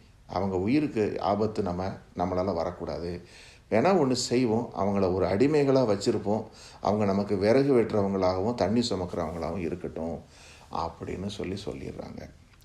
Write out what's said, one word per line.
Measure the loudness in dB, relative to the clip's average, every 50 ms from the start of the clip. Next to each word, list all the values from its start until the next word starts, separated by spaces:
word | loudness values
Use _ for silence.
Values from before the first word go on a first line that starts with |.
| -20 -20 -20 -20 -12
அவங்க | -6 -4 -2 -2 0 0 0
உயிருக்கு | 0 2 2 2 0 0 0 0 0 0 -2 -2
ஆபத்து | 0 0 0 2 0 -2 -2 -2 -2
நம்ம, | -2 -2 -4 -4 -6 -6 -10 -14 -12 -6 -4
நம்மளால | -2 -2 0 0 0 0 0
வரக்கூடாது. | -2 -2 -4 -4 -6 -6 -6 -6 -6 -6 -6 -8 -10 -12 -16 -20 -20 -20 -20 -20 -18 -6 0
வேணா | 2
ஒண்ணு | 4 4 4 4 4 4 2
செய்வோம், | 2 0 0 0 2 2 2 2 2 0 -2 -4 -4 -2
அவங்கள | -2 0 2 2 2 2 2
ஒரு | 2 2
அடிமைகளா | 2 2 4 4 4 4 4 4 4 4 4 4
வச்சிருப்போம், | 4 2 2 2 0 0 0 0 0 -2 -2 -2 -6 -14 -20 -20 -20 -12 -4
அவங்க | 0 0 2 2 2
நமக்கு | 2 2 0 0 0 0 2
விறகு | 4 4 6 6 6 4 4 4
வெட்டுறவங்களாகவும் | 4 4 2 0 2 2 0 2 2 2 2 0 0 -2 0
தண்ணி | 0 0 0 2 0 0 0
சுமக்கிறவங்களாகவும் | -2 -4 -4 -4 -4 -4 -4 -4 -4 -6 -4 -4 -4 -4
இருக்கட்டும்" | -4 -6 -6 -6 -8 -8 -8 -6 -6 -6 -6 -8 -12 -16 -20 -20 -20 -20 -20 -20 -16 -10
அப்படின்னு | -8 -6 -6 -6 -8 -10 -10 -10 -8 -8 -8 -8
சொல்லி | -8 -8 -8 -6 -8 -8 -8
சொல்லிடுறாங்க. | -10 -10 -10 -10 -12 -12 -12 -14 -14 -14 -14 -16 -16 -18 -20 -20 -20 -20 -20 -20